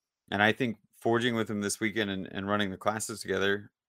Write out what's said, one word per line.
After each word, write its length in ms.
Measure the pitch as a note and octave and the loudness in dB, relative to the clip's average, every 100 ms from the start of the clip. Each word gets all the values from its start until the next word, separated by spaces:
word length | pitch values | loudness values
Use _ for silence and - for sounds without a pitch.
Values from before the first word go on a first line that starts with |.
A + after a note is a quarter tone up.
| _ _ _ | _ _ _
and 100 | G2 | 4
I 80 | G#2+ | 4
think 260 | - B2 G#2 _ _ | 4 -2 -4 _ _
forging 380 | A#2 A#2 B2 A#2 | 0 2 2 0
with 140 | G#2+ | -2
him 120 | G#2 | -2
this 180 | G2+ - | -4 -2
weekend 300 | A2 G2+ G2+ | -2 0 -2
and, 180 | F#2+ - | -2 -6
and 160 | - G2 | -6 -2
running 240 | G#2 G2+ | 0 0
the 60 | F#2 | -2
classes 440 | G#2 A2 - G#2 | -2 -2 -6 -8
together, 500 | F#2+ F#2+ G2 G2+ G#2 _ | -2 0 2 0 -4 _